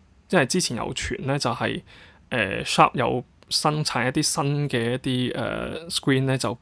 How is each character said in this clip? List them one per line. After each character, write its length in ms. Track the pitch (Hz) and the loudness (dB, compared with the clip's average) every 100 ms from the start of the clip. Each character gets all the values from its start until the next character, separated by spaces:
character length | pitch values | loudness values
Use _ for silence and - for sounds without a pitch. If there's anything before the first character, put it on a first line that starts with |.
| _ _ _ | _ _ _
因 80 | 185 | 2
為 80 | 131 | 4
之 140 | 185 | 2
前 160 | - 117 | 0 -4
有 160 | 98 | -6
傳 260 | - - - | -4 -6 -4
呢， 140 | 131 143 | -2 -2
就 120 | 127 | -2
係， 320 | 113 110 113 - - - - - | -2 -2 -4 -10 -20 -20 -20 -6
呃， 340 | 123 98 110 | -2 -2 -2
Sharp 280 | - - 156 | -2 4 4
有 280 | - 120 127 - _ - | 4 0 0 -4 _ -6
生 340 | - 156 151 | 0 0 0
產 240 | 151 131 123 | 0 0 0
一 40 | |
啲 100 | 156 | 0
新 440 | 147 - 143 143 143 | 0 0 0 0 0
嘅 220 | 127 117 | 0 0
一 40 | 127 | -2
啲， 380 | 135 127 123 | -2 0 0
呃， 560 | - 107 107 123 - 165 | -2 -4 -4 -6 -8 -6
screen 320 | - - 131 | -2 2 4
呢， 160 | 135 131 | 4 0
就 180 | 113 117 | -2 -4